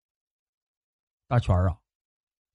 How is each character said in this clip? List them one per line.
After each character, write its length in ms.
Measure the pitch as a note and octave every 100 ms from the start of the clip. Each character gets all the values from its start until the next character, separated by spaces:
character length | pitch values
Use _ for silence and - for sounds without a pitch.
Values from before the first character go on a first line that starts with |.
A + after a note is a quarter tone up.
| _ _ _ _ _ _ _ _ _ _ _ _ _
：“大 100 | A#2+
全 160 | -
儿 140 | F2+ F#2
啊， 100 | D#2+ _ _ _ _ _ _ _